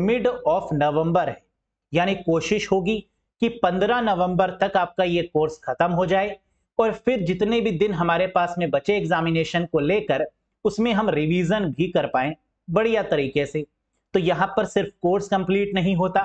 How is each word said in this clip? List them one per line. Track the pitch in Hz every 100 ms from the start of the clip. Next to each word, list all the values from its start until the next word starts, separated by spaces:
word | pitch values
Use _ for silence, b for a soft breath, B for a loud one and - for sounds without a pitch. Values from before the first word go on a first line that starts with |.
mid | 190 240 185 - 151
of | 180 185 147
November | 147 147 165 175 147
है, | - _ _ _ _ -
यानी | 143 190 190
कोशिश | - 165 - 208 -
होगी | 190 180 220 - _ _ -
कि | 233 233
पन्द्रह | 185 185 202 240
नवंबर | 220 175 180 180 180 185
तक | 196 196
आपका | 175 -
ये | 180 175
course | 170 151 156 -
खत्म | - 127 175
हो | 175 180
जाए | 190 208 202 _ _ _ -
और | 226 214
फिर | 240 254
जितने | 170 185 214 233
भी | 220
दिन | 160 208
हमारे | 170 170 170 185
पास | 180 175 175
में | 170
बचे | 139 - 208
examination | 165 170 165 165 156 170 170
को | 156
लेकर, | 143 208 - 139 - _ _ _ 208
उसमें | 202 233
हम | 208 214
revision | 151 156 180 170 214 180
भी | 127 180
कर | 165 143
पाएं | 127 139 - _ _ -
बढ़िया | 175 226 220
तरीके | - 151 135 147 139
से। | 156 147 _ _ _ _
तो | 190
यहां | 170 160 196
पर | - 143
सिर्फ | 202 - -
कोर्स | 175 196 202
कंप्लीट | 190 180 196 202 190
नहीं | 180 180
होता | 185 196